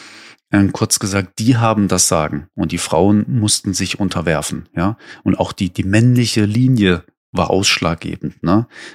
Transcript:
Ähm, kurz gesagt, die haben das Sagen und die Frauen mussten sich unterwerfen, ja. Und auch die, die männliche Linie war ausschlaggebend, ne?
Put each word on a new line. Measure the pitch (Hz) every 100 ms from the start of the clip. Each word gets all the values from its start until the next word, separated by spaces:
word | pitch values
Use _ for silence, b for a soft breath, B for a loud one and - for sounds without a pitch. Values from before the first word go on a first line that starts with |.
| B B B B _
Ähm, | 101 98
kurz | - 110 -
gesagt, | 101 98 92 -
die | 113 117
haben | 113 107 95
das | 92 -
Sagen | 85 76 73 -
und | - 82
die | 85
Frauen | - 78 98 104 -
mussten | 127 104 - 101
sich | 92 95 -
unterwerfen, | 95 90 85 76 - - - -
ja. | 95 110 B B
Und | - 95
auch | -
die, | - 92
die | -
männliche | 92 107 123 123 117 113
Linie | 104 110 127 123 95 87 - _ _
war | - 82
ausschlaggebend, | 95 101 - 82 82 80 82 71 -
ne? | 80 104 120 B B